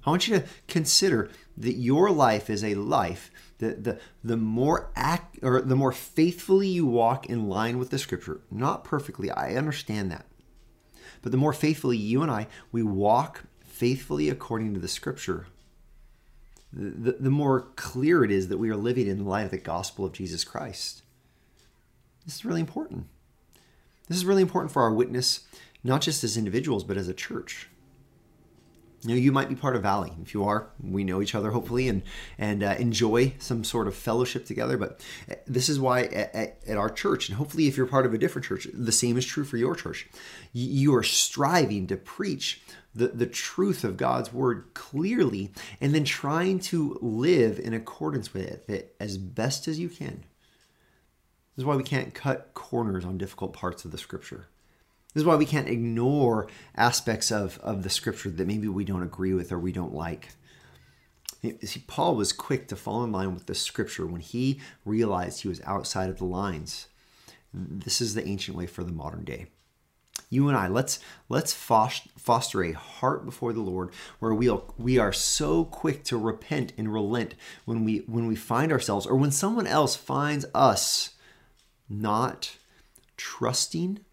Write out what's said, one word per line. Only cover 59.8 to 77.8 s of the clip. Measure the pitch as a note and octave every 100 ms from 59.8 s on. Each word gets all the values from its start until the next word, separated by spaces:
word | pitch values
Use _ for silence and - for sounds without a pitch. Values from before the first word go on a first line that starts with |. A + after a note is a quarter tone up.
| F2
like. | D2 E2 D#2+ - - _ - - - _ _ _ _ - -
You | A#2+ -
see, | G#2 - -
Paul | - E3+ C3
was | G2
quick | - - C3 -
to | G2
fall | - G#2+
in | A#2+
line | G2 F#2+
with | F2+ -
the |
scripture | - - - - - E2
when | F2
he | D#2+ A#2 C3 C#3 - - -
realized | G#2+ A2+ F#2 F2+ -
he | G2+
was | F2+ -
outside | G2 - G2+ F#2
of | F#2
the |
lines. | F#2 F2+ G2+ E2 D#2 - - _ _ _ - - _
This | F#2 F#2 F2 - -
is | A#2
the | G2+ D#2
ancient | G2 - -
way | F2
for | - F2+
the |
modern | E2 D2+ E2 D#2
day. | B1 F2 _ _ _ _ _ _ - -
You | B2 C#3+
and | C3+
I, | F#2+
let's, | G#2 C3+ - - - _
let's | C3 -
fos-, | - - A2+ A2+ - - -
foster | - A#2+ A#2+ -
a | E2+
heart | D#2 - - B2+ C#3+ B2+
before | B2 A#2+
the | A2+
Lord | G2+ F#2 F2+ - - -
where | A2+
we | G#2+ B2
are, | G2+ - -
we | A#2 B2+
are | G#2+
so | - - - D3 E3 E3
quick | - D#3+ C#3+ -
to | A#2+
repent | A2+ A2 - D3 B2 -
and | A2
relent | G#2+ G#2 A#2+ A2+ - - - -
when | A#2